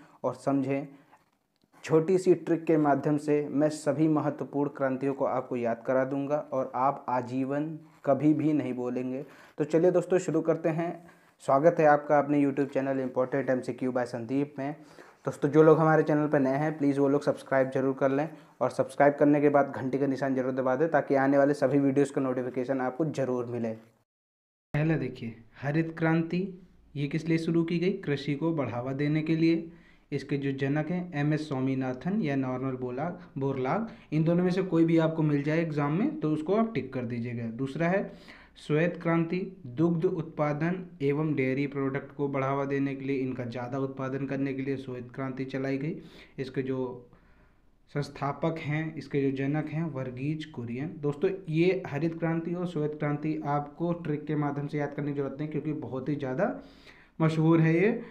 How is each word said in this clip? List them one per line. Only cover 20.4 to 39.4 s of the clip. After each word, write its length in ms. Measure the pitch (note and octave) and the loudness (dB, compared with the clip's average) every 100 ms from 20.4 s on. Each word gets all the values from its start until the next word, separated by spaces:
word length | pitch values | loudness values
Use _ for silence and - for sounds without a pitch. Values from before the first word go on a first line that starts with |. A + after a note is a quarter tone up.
| B2+ | 0
दबा 220 | C3 C3 C3 | 0 0 0
दें, 120 | D#3+ | 2
ताकि 240 | D3+ - C#3 | 2 2 2
आने 220 | C3+ C#3+ | 4 6
वाले 160 | C#3 | 4
सभी 240 | C#3+ C3 C#3+ | 4 2 4
videos 340 | C#3 C3+ C#3 | 4 2 2
का 80 | D3 | 0
notification 600 | C3+ B2+ B2+ C3 B2 C3+ | -2 -2 -4 -4 -2 -2
आपको 240 | B2+ - D#3+ | -2 -2 -2
ज़रूर 400 | C#3+ B2+ B2 A#2+ | -2 -2 -2 -4
मिले। 260 | A#2+ A2+ A2 - _ _ _ _ _ _ _ _ | -4 -4 -6 -14 _ _ _ _ _ _ _ _
पहले 200 | D3 D#3 D3+ | 0 0 0
देखिए, 380 | B2+ - A#2 - - - | -2 -6 -10 -12 -18 -8
हरित 320 | C#3 D#3+ D#3+ - | -2 0 -2 0
क्रांति, 420 | D#3+ E3 E3 F3 G3 - - - _ | 2 2 2 -2 -4 -8 -20 -20 _
ये 140 | C#3 C#3+ | -6 -4
किस 200 | D#3 E3 | -2 0
लिए 100 | D#3+ | 0
शुरू 260 | E3 E3 | 2 0
की 140 | E3 F3 | 2 0
गई? 140 | F3+ - | 0 -2
कृषि 360 | - C#3+ - | -2 -2 -2
को 180 | C#3 E3 | -2 -2
बढ़ावा 380 | D#3+ B2 A#2+ B2+ | -2 -2 -4 -4
देने 280 | C3+ D3 D#3 | -2 0 0
के 140 | D#3 D#3+ | 0 2
लिए। 340 | E3 E3 - - - _ _ | 2 2 -2 -14 -20 _ _
इसके 240 | C#3+ - C#3+ | -8 -4 -2
जो 140 | C#3 C3+ | -2 -2
जनक 320 | C3+ D3 D3+ | 0 0 -2
हैं, 220 | F3+ F3+ D3 | -4 -4 -2
एमएस 320 | D3 D3+ D3+ | 0 0 -2
स्वामीनाथन 720 | C3 C3+ C3 C3 B2+ F3 G#3+ | -2 -2 0 -2 -4 -4 -2
या 140 | D#3 C#3 | 0 0
नॉर्मन 400 | B2+ B2+ C3+ B2+ | -2 -4 -4 -4
बोला-, 360 | B2+ B2+ E3 F3 - C#3 | -6 -4 -6 -8 -12 -4
बोरलाग, 500 | C3+ C3 C3 F#3 A3+ - - | -4 -2 -2 -2 -4 -10 -4
इन 120 | D#3 | 0
दोनों 200 | D#3+ F3 | 2 2
में 60 | F#3 | 2
से 120 | F#3 | 0
कोई 200 | F#3 E3 | 0 2
भी 140 | E3 E3 | 4 4
आपको 240 | D#3+ D#3+ | 4 2
मिल 180 | D#3 C#3+ | 2 2
जाए 180 | C#3+ D#3+ | 0 0
exam 320 | E3 D3 C#3+ | 0 -2 0
में, 260 | D#3+ C#4+ - | 0 0 0
तो 120 | D3+ | -2
उसको 240 | D3+ D#3 G#3 | -2 0 2
आप 180 | A3+ | 2
tick 180 | - - | -2 -4
कर 120 | C3 | -6
दीजिएगा। 460 | A#2 A#2+ A#2+ A#2+ A2+ | -4 -4 -4 -6 -6
दूसरा 360 | A2+ C3+ D#3 E3+ | -6 -6 -2 0
है 240 | F#3+ - - - - - - | 0 -2 -10 -20 -20 -20 -14
श्वेत 400 | - D3+ F3 F3 | -2 0 0 -2
क्रांति, 380 | E3 E3 E3 F3+ | 0 0 0 -2